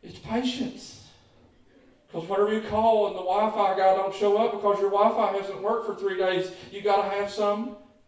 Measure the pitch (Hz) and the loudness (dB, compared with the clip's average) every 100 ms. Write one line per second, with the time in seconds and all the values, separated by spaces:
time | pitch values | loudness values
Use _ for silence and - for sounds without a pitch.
0 | 170 - - 233 254 - 254 - - - | -18 -18 -6 -2 -2 -4 -6 -8 -18 -20
1 | - - _ _ _ _ _ _ _ _ | -20 -20 _ _ _ _ _ _ _ _
2 | _ 165 170 196 208 220 220 208 226 220 | _ -10 -4 2 2 2 -2 2 4 4
3 | 202 185 180 202 214 220 196 190 190 190 | 2 -2 -2 0 0 2 2 4 4 4
4 | 196 196 202 208 226 202 202 196 196 202 | 0 0 2 4 2 0 0 2 2 4
5 | 220 - 208 196 196 190 196 226 220 - | 4 4 0 -2 -6 -6 -4 -2 -4 -4
6 | 196 185 185 180 185 - - 196 202 196 | -4 0 0 0 -4 -10 -14 -6 0 2
7 | 196 202 202 - 208 208 240 - - _ | 0 -4 -6 -2 0 0 -4 -12 -20 _